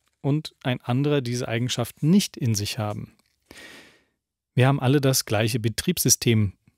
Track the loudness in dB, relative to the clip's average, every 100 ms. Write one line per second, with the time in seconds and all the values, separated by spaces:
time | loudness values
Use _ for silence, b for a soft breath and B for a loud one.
0 | _ _ -2 -2 -4 -8 -6 -4 -2 0
1 | 2 0 -2 -4 -4 -4 -2 -4 -6 -2
2 | 2 4 2 -2 -2 0 -2 -4 -6 -6
3 | -12 _ _ _ _ B B B B B
4 | B B _ _ _ 2 4 4 2 2
5 | 2 0 -2 -2 0 -2 -4 -4 -4 -2
6 | 2 2 4 2 0 -4 _